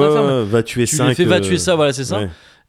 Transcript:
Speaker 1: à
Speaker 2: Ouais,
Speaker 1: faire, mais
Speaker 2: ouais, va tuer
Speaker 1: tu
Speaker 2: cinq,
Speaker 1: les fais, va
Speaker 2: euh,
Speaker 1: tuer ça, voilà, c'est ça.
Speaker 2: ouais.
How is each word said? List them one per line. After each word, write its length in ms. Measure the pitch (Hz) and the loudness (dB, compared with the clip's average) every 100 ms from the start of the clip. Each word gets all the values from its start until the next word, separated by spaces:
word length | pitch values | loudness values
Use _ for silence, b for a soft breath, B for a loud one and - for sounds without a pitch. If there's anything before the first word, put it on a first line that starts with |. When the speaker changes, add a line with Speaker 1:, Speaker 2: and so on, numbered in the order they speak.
Speaker 1:
à 40 | 147 | 4
Speaker 2:
Ouais, 60 | |
Speaker 1:
faire, 100 | 151 | 2
mais 100 | 143 131 | 2 0
Speaker 2:
ouais, 40 | 104 | 0
va 160 | 117 | 0
tuer 220 | 113 123 117 | 0 -2 -2
Speaker 1:
tu 120 | 151 | 0
Speaker 2:
cinq, 100 | 127 | 0
Speaker 1:
les 60 | 127 | 2
fais, 80 | |
va 120 | 175 - | 2 0
Speaker 2:
euh, 20 | |
Speaker 1:
tuer 180 | 190 180 | 0 -2
ça, 180 | 175 165 | 0 0
voilà, 180 | 147 | 0
c'est 100 | 135 | -2
ça. 140 | 127 190 | -6 -6
Speaker 2:
ouais. 100 | 202 B B B | -6 B B B